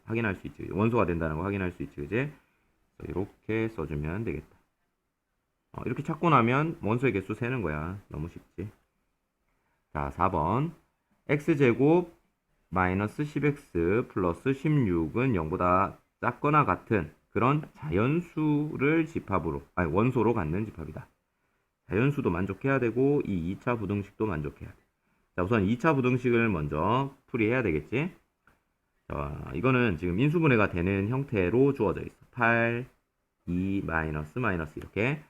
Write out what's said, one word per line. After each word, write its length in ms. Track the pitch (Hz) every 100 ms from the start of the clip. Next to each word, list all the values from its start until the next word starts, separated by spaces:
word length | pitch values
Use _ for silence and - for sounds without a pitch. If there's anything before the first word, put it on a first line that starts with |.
확인할 320 | - 113 113 90
수 100 | -
있지. 200 | - -
원소가 340 | 92 113 117 87
된다는 300 | 82 80 78
걸 80 |
확인할 280 | 95 101 90
수 100 | -
있지, 140 | - -
그지? 360 | 73 107 147 - _ _ _ _ _ -
그래서 160 | - 87 101 - -
이렇게 220 | 110 113
써주면 500 | 104 78 73 76 95
되겠다. 320 | 110 76 - _ _ _ _ _ _ _ _ _ _ _ _
어, 100 | -
이렇게 180 | - 127
찾고 280 | 147 151 175
나면 480 | 135 117 135 160 -
원소의 300 | 98 120 131
개수 220 | 98 92
세는 260 | 107 120 127
거야. 380 | 85 76 82 101 -
너무 200 | 73 80
쉽지? 420 | - - - 101 - _ _ _ _ _ _ _ _ _ _ _
자, 180 | 76 71
사 200 | 78 92
번. 420 | 90 78 117 165 - _ _ _ _ -
X제곱 880 | 147 160 151 127 113 143 175 175 - _ _ _ _ _
마이너스 560 | 90 92 95 107 -
십 200 | 147 151
엑스 600 | 147 139 - 85 85 113 -
플러스 440 | 110 90 85 131
십육은 840 | 135 156 151 107 85 78 113 131 95
영보다 640 | 78 87 90 92 95 - _ _
작거나 440 | 113 - 147 151
같은 480 | 127 90 - 107 80 - _
그런 320 | 104 120 151 147
자연수를 1300 | - 107 90 123 165 175 156 156 147 151 - 139 160 160
집합으로, 560 | 87 - 92 80 71 - -
아니, 140 | 85
원소로 420 | 87 120 123 107
갖는 300 | 110 76 90
집합이다. 420 | 110 - 78 76 - _ _ _ _ _ _ _ -
자연수도 440 | 95 139 143 107
만족해야 500 | 85 95 95 135 135
되고 420 | 120 120 139 147
이 280 | - 92 82
이 80 | 98
차 160 | 131 120
부등식도 500 | 95 101 95 - 110
만족해야 420 | 80 73 - 80
돼. 80 | - _ _ _ _ _ -
자, 80 |
우선 200 | 90 117
이 140 | 95 120
차 160 | 165
부등식을 540 | 139 123 127 123 117 117
먼저 680 | 87 73 76 92 127 139 - _
풀이해야 360 | 120 107 127
되겠지? 500 | 107 76 - 113 180 - _ _ _ _ _ _ _ _ -
자, 440 | 71 71 80 78
이거는 420 | 85 127 127 117 78
지금 220 | 87 90
인수분해가 520 | 147 170 156 117 98
되는 380 | 87 90 98 101
형태로 640 | 131 139 107 87 117 139
주어져 280 | 135 98 71
있어. 140 | - - _
팔, 540 | 120 117 117 117 117 127 _ _ _ _ _ -
이, 340 | 90 95 98
마이너스, 540 | 78 80 80 76 76 123
마이너스 400 | 113 90 76 -
이렇게. 440 | - 95 123 156